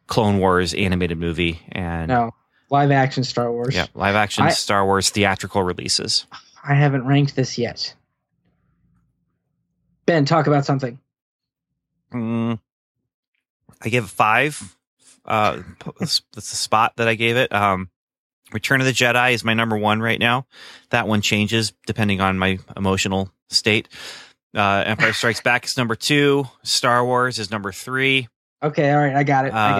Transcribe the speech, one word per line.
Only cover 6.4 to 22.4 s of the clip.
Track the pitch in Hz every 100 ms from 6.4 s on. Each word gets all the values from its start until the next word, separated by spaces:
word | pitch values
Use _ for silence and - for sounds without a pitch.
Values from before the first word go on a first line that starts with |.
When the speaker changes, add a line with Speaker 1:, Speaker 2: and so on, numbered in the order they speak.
| - -
Speaker 2:
I | -
haven't | 143 147 135 123
ranked | 143 143
this | - 123 -
yet. | 117 - - - _ _ _ _ _ _ _ _ _ _ _ _ _ _ _ _ _ _ _ _ -
Ben, | 165
talk | 139 165 151
about | 147 139
something. | 139 127 120 _ _ _ _ _ _ _ _ _ _ _
Speaker 1:
Mm, | 123 113 117 113 113 - _ _ _ _ _ _ _ _ _ _ _
I | 117
gave | 123
it | 95
five. | - 107 110 147 151 98 - _ _ _ _
Uh, | - 110 104 71 87 90
p-, | - -
that's, | 147 - -
that's | - -
the | -
spot | - 107 113 -
that | 117
I |
gave | 113 117 117
it. | 131
Um, | 101 101 92 92 _ _ _ _ _ _
Return | 110 - 135
of | 131
the |
Jedi | 123 123 120 123
is | 120
my | 113
number | 113 117 107
one | 104 107
right | 113 110
now. | 117 123 131 - - - _
That | 120 104
one | 107
changes | - 107 104 113 107 - -
depending | 110 104 95
on | 95
my | 95